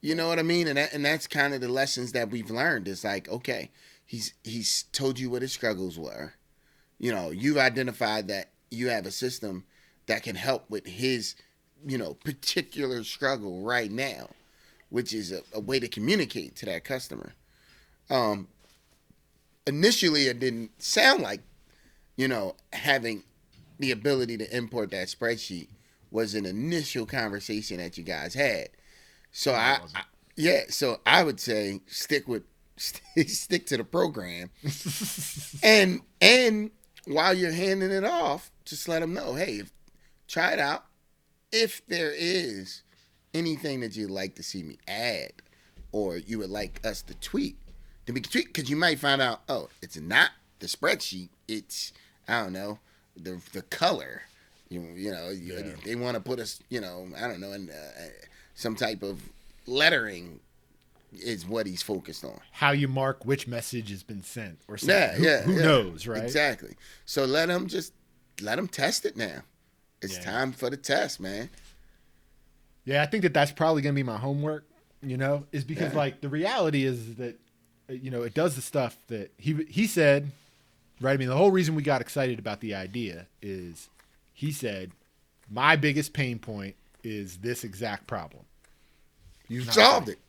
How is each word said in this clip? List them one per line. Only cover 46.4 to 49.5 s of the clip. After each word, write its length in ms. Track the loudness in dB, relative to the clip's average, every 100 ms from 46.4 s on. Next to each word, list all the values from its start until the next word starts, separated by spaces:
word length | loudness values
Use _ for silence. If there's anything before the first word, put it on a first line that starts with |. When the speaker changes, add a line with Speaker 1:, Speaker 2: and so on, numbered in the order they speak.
| -4
Speaker 1:
like 300 | -4 -6 -6
us 180 | -6 -6
to 120 | -10
tweak, 420 | -14 -4 -2 -2 -6 -18 -20 -20 -18 -8
then 80 |
we 60 | -6
can 100 | -2
tweak," 220 | -2 -2
'cause 140 | -4 -2
you 60 | 2
might 220 | 2 2
find 200 | 2 2
out, 200 | 2 0
oh, 200 | -4